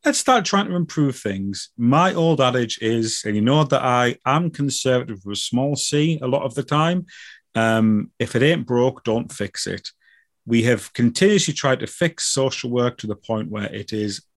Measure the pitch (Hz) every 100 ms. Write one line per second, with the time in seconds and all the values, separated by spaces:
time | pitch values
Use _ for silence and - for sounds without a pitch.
0 | 294 277 - 254 190 196 202 180 156 -
1 | 143 120 104 98 98 98 - - 117 143
2 | 185 170 165 151 127 123 117 - 113 113
3 | 110 - 107 104 110 147 147 139 127 123
4 | 120 - - 143 170 165 143 - 131 127
5 | 117 101 95 101 - 120 139 143 - 147
6 | 156 156 131 135 135 135 131 147 160 180
7 | 175 - - - _ 113 113 113 110 107
8 | 101 _ 120 120 139 170 127 120 127 131
9 | - 110 120 - 101 - - 92 - _
10 | _ _ _ _ - 117 113 113 - -
11 | 117 - 190 202 - 151 139 131 - -
12 | 170 - - - 135 - 127 120 123 120
13 | 107 101 - 110 107 104 104 104 98 107
14 | 104 95 _